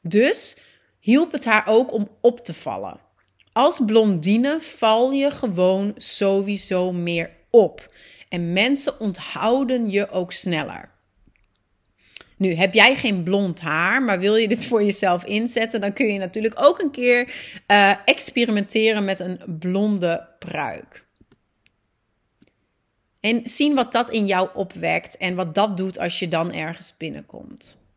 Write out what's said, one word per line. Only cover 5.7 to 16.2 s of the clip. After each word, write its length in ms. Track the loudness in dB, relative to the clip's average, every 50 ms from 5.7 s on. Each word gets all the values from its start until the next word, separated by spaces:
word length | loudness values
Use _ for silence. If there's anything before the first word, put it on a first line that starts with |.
| 2 0 -2 -4 -6
sowieso 960 | -8 -12 -12 -6 -2 0 0 0 0 -2 -2 -6 -6 -4 -4 -2 -2 -2 -2
meer 400 | -4 -4 -4 -4 -4 -4 -6 -6 -12 _ _ _
op. 460 | 6 6 6 6 0 -10 -20 -20 _ -20 -20 -20 -20 -20 -14 _
En 240 | -6 -4 -4 -2 0
mensen 460 | 0 2 2 0 0 -2 -4 -4 -4
onthouden 920 | -6 -6 -6 -6 -12 -12 -8 -2 0 0 2 0 0 0 -2 -2 -2 -2
je 200 | 0 -2 -2 -2
ook 220 | -4 -6 -6 -6
sneller. 640 | -8 -6 -4 -4 -4 -4 -4 -8 -10 -16 -18 -20 _ _ _ _ _ _ _ _ _ _ _ _ _ _ _ _ _ _ _ _ _ _ _ _ _ -20 -20 _ _
Nu, 160 | _ -2 0 2
heb 200 | 2 0 2 6
jij 220 | 6 6 6 4
geen 280 | 2 0 0 0 0 0
blond 380 | 0 0 0 0 0 -4 -6
haar, 420 | -4 -2 -2 0 0 0 0 0 0
maar 160 | 0 0 0
wil 160 | 2 2 2
je 120 | 2 2
dit 180 | 0 0 -2 -2
voor 180 | -2 0 2 2
jezelf 420 | 2 0 0 0 0 0 0 -2
inzetten, 560 | -4 -2 -2 -2 -2 -2 -2 -4 -2 -4 -4
dan 120 | -4 -4 -2
kun 200 | 0 0 0 0
je 60 |
natuurlijk 420 | -2